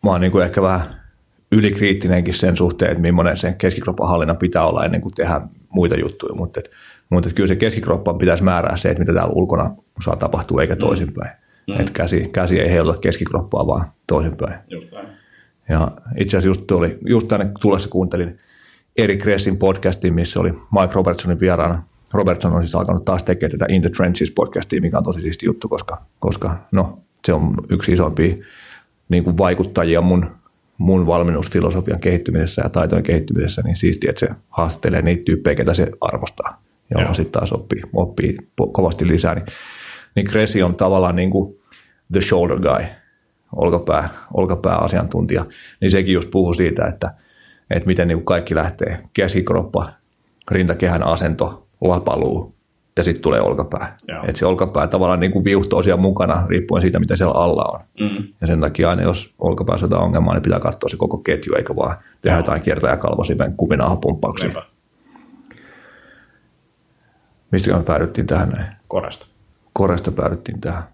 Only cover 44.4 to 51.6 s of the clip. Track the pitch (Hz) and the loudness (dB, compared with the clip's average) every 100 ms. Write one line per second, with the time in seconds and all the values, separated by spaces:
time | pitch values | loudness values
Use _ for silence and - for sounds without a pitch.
44.4 | 92 85 92 85 82 90 82 87 85 87 | 0 0 0 0 0 0 -2 -2 -2 -2
45.4 | - - - - 95 95 95 90 85 98 | -4 -12 -20 -2 2 2 2 0 0 0
46.4 | 90 85 87 - 80 85 - - _ _ | 0 2 0 0 -4 -4 -8 -8 _ _
47.4 | - _ _ 87 95 92 87 82 - 87 | -20 _ _ -2 0 0 2 0 0 -2
48.4 | - 80 80 - - 82 - - 92 92 | 0 -2 -2 -4 -6 -6 -8 -2 0 0
49.4 | 87 87 90 - - - _ _ _ _ | 0 -2 0 -4 -4 -10 _ _ _ _
50.4 | - 92 90 85 90 85 52 82 85 80 | -4 0 0 0 0 0 0 0 0 0
51.4 | 76 - | -4 -4